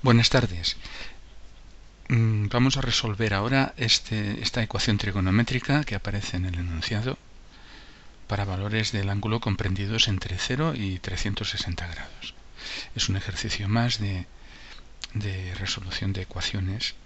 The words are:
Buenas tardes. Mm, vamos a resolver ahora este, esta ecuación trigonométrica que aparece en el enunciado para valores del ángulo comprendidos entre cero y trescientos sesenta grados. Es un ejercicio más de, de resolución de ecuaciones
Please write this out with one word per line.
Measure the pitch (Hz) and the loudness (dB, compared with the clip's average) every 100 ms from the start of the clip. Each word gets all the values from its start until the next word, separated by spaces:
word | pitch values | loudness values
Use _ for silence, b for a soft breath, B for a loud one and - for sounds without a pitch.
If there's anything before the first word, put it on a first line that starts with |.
Buenas | 123 120 113 | 10 8 8
tardes. | 131 107 87 82 - B B B B - - - - - - - - - | 6 4 0 -2 -4 B B B B -16 -16 -16 -18 -18 -20 -20 -20 0
Mm, | 120 113 107 104 | 4 4 4 2
vamos | 123 131 135 | 4 4 4
a | |
resolver | - 110 113 104 110 | 2 0 0 0 2
ahora | 101 110 135 135 - | 2 4 4 2 0
este, | 117 - - 110 104 104 | 2 2 2 -2 0 -2
esta | 113 - | -2 0
ecuación | 113 113 - 104 | 0 2 2 2
trigonométrica | 104 98 92 101 117 127 - 143 | 2 2 4 4 4 0 2 2
que | 143 101 | 2 -2
aparece | - 101 - 90 | -2 -2 -2 -2
en | |
el | 90 | -2
enunciado | 87 87 82 85 107 120 143 - - - B B B B B B B - | -2 -2 -2 0 0 0 -4 -10 -18 -18 B B B B B B B -4
para | 101 | -2
valores | 101 95 101 110 107 | 0 0 0 0 0
del | 107 98 | 0 0
ángulo | 101 104 113 | 0 0 0
comprendidos | 113 95 95 95 101 113 113 | 0 0 0 0 0 2 2
entre | 95 90 92 | 2 -2 -4
cero | - 127 160 143 | -2 0 0 0
y | 98 92 | -2 -4
trescientos | - 95 104 98 104 | -4 -2 -2 -2 -4
sesenta | - - 85 85 | -4 -4 -4 -6
grados. | 82 - - - - - B B B B | -8 -10 -12 -14 -14 -18 B B B B
Es | - - | -2 0
un | 95 | 0
ejercicio | - 92 110 - 101 | -2 -4 -2 -2 2
más | 110 120 107 | 2 2 2
de, | 101 95 - - B B B B - - - | -2 -2 -6 -12 B B B B -18 -12 -6
de | 110 104 95 92 92 | -4 -2 -4 -6 -4
resolución | 92 - 90 - 98 | -4 -4 -4 -4 -2
de | 95 | -2
ecuaciones | 92 85 - 104 92 101 - - | -4 -4 -2 -2 -2 -2 -4 -6